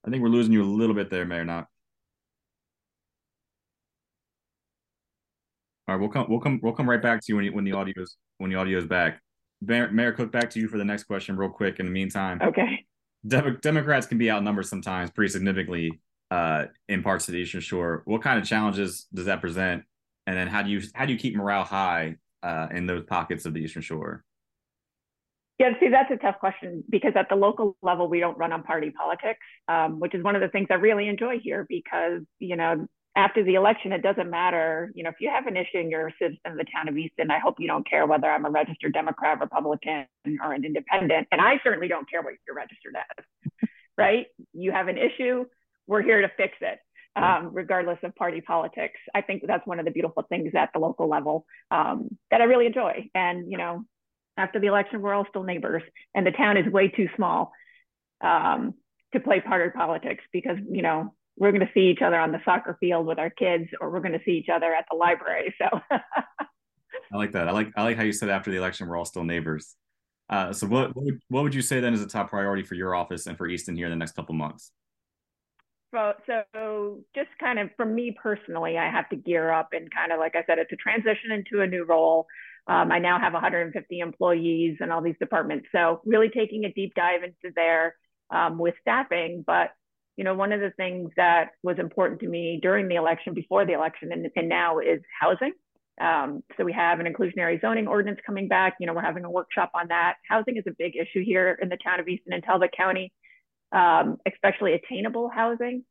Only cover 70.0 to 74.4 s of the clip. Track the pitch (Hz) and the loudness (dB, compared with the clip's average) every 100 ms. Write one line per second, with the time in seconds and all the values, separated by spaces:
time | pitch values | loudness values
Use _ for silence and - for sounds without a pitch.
70 | _ _ - 98 92 101 101 123 131 127 | _ _ -4 -4 -2 -4 0 0 0 -4
71 | 143 135 _ 127 147 135 123 131 123 113 | -6 -6 _ -2 0 -2 0 0 2 0
72 | 101 107 98 101 101 98 90 90 92 87 | -2 -6 -4 -2 -2 -2 -6 -6 -2 -2
73 | 87 85 90 87 87 87 - 85 87 82 | -4 -8 -8 -8 -6 -6 -6 -6 -4 -4
74 | 82 - 80 80 | -6 -8 -6 -6